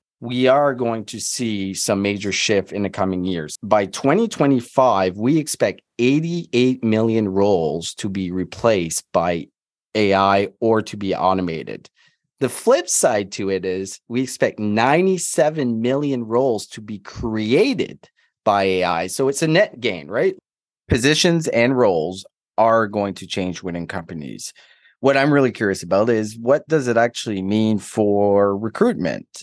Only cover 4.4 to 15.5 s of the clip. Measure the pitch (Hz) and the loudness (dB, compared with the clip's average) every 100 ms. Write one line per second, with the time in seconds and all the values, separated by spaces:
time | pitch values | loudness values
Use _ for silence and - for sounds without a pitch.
4.4 | 143 131 - - 127 98 95 98 120 156 | 2 2 0 0 2 2 0 -2 0 0
5.4 | 147 - 107 - _ - 123 147 165 170 | -2 -2 -4 -4 _ 0 2 2 0 -6
6.4 | - 120 127 127 113 110 113 113 104 95 | -2 2 2 2 0 2 2 0 0 2
7.4 | 101 92 78 82 82 - 107 95 92 92 | 2 2 0 -4 -8 -8 -6 -4 -4 -4
8.4 | 87 - 117 101 82 - - 90 87 85 | -6 -2 0 2 0 -6 -2 -2 0 -4
9.4 | - _ _ _ _ 107 101 95 98 101 | -6 _ _ _ _ 0 2 4 4 4
10.4 | 101 - 113 110 107 104 95 80 90 95 | 0 -2 2 2 0 -6 -4 0 0 0
11.4 | 87 78 52 52 - _ _ _ _ - | -2 -6 -8 -12 -16 _ _ _ _ -6
12.4 | 127 - 226 294 349 - 156 107 101 - | -6 -2 2 2 2 0 2 2 -4 -6
13.4 | 98 95 92 92 98 - - 117 131 - | -2 -2 -2 -4 -6 -12 -6 -4 -4 -2
14.4 | - - 107 107 123 160 190 185 - - | -2 0 -2 2 2 4 2 0 -2 0
15.4 | 151 | 0